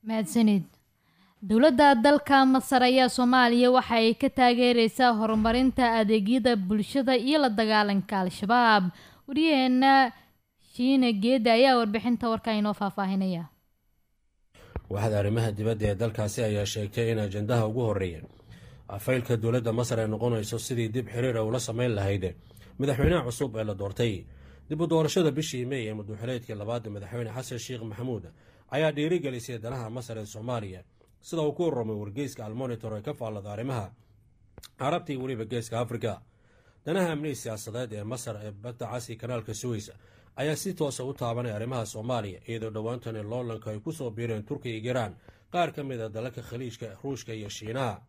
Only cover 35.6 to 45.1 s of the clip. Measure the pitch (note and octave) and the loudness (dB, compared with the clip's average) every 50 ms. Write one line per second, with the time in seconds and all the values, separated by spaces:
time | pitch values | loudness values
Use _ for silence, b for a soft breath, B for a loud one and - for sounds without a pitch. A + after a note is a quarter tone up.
35.6 | A2+ - A#2 A2+ B2 A#2 A#2 A2+ - A2+ F#2+ E2+ - _ _ _ _ _ _ _ | -6 -4 -4 -4 -4 -4 -6 -6 -6 -6 -6 -8 -12 _ _ _ _ _ _ _
36.6 | _ _ _ _ _ D3 E3 F#3+ F#3 E3+ D#3+ D3 D3+ D#3 C3+ A#2+ - A#2+ A2 G#2+ | _ _ _ _ _ -4 -2 0 0 0 -2 -4 -4 -6 -6 -6 -8 -10 -10 -8
37.6 | - A2+ G#2 A#2+ B2+ A#2 A2 G#2+ G#2 G#2+ B2+ B2 - B2 G#2+ G#2 G#2+ G#2+ G#2 G2+ | -10 -10 -8 -8 -8 -8 -8 -10 -8 -8 -8 -8 -8 -10 -10 -10 -10 -12 -14 -12
38.6 | G#2 A#2+ A#2+ - B2+ G#2+ A2+ B2 A#2+ - A#2 G#2+ - A#2 B2+ A#2 A2 - A2 - | -14 -14 -12 -10 -10 -8 -8 -10 -8 -10 -14 -12 -8 -8 -8 -8 -6 -8 -10 -8
39.6 | - B2 A#2 G#2+ G#2 - - b b b b b b b b - C3+ D3+ D#3 D3 | -6 -6 -6 -6 -8 -12 -18 b b b b b b b b -6 -4 -2 -2 -4
40.6 | - G3 F#3 F#3 D#3 C#3+ B2 - B2+ C3 C3+ - B2+ A#2 A#2 A#2+ B2 A#2+ G#2+ G#2 | -4 -8 -4 -4 -4 -4 -4 -6 -8 -8 -6 -6 -4 -4 -4 -4 -4 -6 -6 -6
41.6 | A2 B2 C3 B2 A2+ G#2+ - A2+ A2 A#2+ B2+ A#2 G#2 G2+ F2+ - _ - A2+ A2+ | -6 -6 -4 -6 -6 -6 -8 -10 -6 -4 -4 -4 -4 -6 -10 -14 _ -10 -10 -8
42.6 | A2 A2 G#2+ A2 G#2+ A2+ B2 B2 - A#2 A2+ A2 G#2 G#2 A2+ B2+ B2 A#2 A2+ G#2+ | -8 -8 -8 -6 -6 -6 -8 -8 -8 -10 -10 -10 -8 -8 -8 -6 -6 -8 -10 -10
43.6 | - A2+ G#2+ G#2 G#2 E3 D#3 - C#3+ A#2+ G#2 A2 A#2 A#2 A2+ G#2+ G#2+ - D3+ C#3+ | -10 -10 -10 -8 -8 -10 -10 -8 -8 -8 -6 -6 -4 -4 -4 -6 -6 -8 -10 -8
44.6 | - B2 A2+ A2 G#2+ B2 B2 B2+ A2+ G2+ | -8 -8 -8 -6 -6 -4 -2 -2 -4 -4